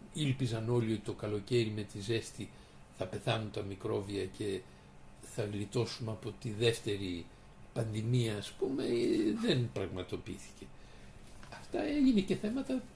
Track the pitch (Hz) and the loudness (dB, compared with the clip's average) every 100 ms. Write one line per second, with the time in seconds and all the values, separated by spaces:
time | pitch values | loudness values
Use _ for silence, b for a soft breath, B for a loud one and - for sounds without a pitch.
0 | - 165 147 131 123 113 110 120 110 107 | -10 0 2 2 2 2 2 4 4 2
1 | - 101 104 104 98 120 110 107 101 104 | 0 -4 -2 -2 2 2 2 0 -6 -6
2 | 98 113 - - 98 B B B B - | -2 0 -2 -8 -10 B B B B -6
3 | 95 104 - 113 107 104 98 98 107 107 | -6 -4 0 0 0 -4 -6 -4 0 0
4 | 98 101 92 - 104 95 - B B B | 0 -2 -2 -2 -2 -2 -6 B B B
5 | - - - - 104 104 101 127 113 - | -18 -16 -12 -4 -2 -2 -2 0 0 -2
6 | 113 107 113 101 117 101 117 113 113 101 | -6 -4 -6 -6 -6 4 4 4 0 0
7 | 95 87 82 B B B - - 113 107 | 0 -4 -6 B B B -10 -2 -2 0
8 | 110 123 113 104 - - - 285 - 120 | 4 4 4 2 -4 -2 -2 0 2 4
9 | - - - 226 226 135 117 - 95 92 | 4 6 4 4 4 4 2 0 -4 -4
10 | 90 90 - 92 - - - - B B | -4 -4 -6 -8 -10 -14 -14 -14 B B
11 | B B B - - - - - 302 294 | B B B -14 -12 -12 -6 -2 2 6
12 | 262 214 190 185 208 254 262 254 - | 8 8 6 2 2 0 0 -2 -4